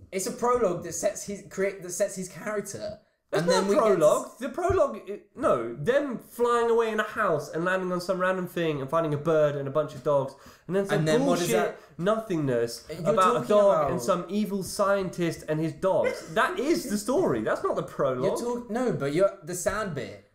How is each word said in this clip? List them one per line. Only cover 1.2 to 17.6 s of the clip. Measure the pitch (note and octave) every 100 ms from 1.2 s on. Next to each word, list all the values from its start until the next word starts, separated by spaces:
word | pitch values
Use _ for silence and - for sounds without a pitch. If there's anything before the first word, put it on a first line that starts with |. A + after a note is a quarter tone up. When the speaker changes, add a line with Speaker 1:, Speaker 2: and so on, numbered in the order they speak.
Speaker 1:
his | - G3 -
create | - G3 G3
that | F3
sets | F3 G3 F#3+
his | F3+
character. | D3+ A3+ G#3 G3+ G#2+ G2 - _ _ _
Speaker 2:
It's | D3
Speaker 1:
And | E3+
Speaker 2:
not |
Speaker 1:
then | F#3
Speaker 2:
a | G3
Speaker 1:
we | G3+
get |
Speaker 2:
prologue. | A3 F3+ D3+ A#3+ - -
The | C4
prologue, | - F4+ F#4 C#4 G#3+ -
i-, | G3+ - G#3
no, | C#4+ C#3 A#2 B2
them | D3 C#4 D4 G#3 -
flying | - A#3+ A#3+ A#3
away | A3+ A3
in | G#3+
a |
house | G#3+ A#3 G3+ D3+ -
and | D#3+
landing | F3+ F#3 F3+
on | F3+
some | F3 F#3
random | F#3 F#3 F3+
thing | F3 E3 D3
and | C3
finding | E3 D#3+
a | D3
bird | D3+ D#3 D3
and | C#3 C#3
a |
bunch | D3 C#3+
of | C#3
dogs, | D3+ C#3+ C3 - - - -
and | F#3+
then | G3
some | D#3+
Speaker 1:
And | D#3
then | A#3+
what | C#4 C4
Speaker 2:
bullshit | -
Speaker 1:
is |
that? | A3+ - - - -
Speaker 2:
nothingness | F3+ A3 A3 E3 C#3 A#2+ A#2 - -
Speaker 1:
You're | D#3+ F3
Speaker 2:
about | A3 F#3+ A#3+
a |
Speaker 1:
talking | -
Speaker 2:
dog | G#3 G3+ E3
Speaker 1:
about | D3
Speaker 2:
and | F3
some | - F3 F3
evil | G#3 G3 G3
scientist | F3+ - G3 G3+ F#3 - E3+ D3+ -
and | D#3
his | D#3+
dogs. | C#3 F#3+ D#3+ G#2 - -
That | E3 B3+ F#4
is | C4+ C#4 B3
the | G#3
story. | - C#4+ C#4 A#2+
That's | A#2 A#3+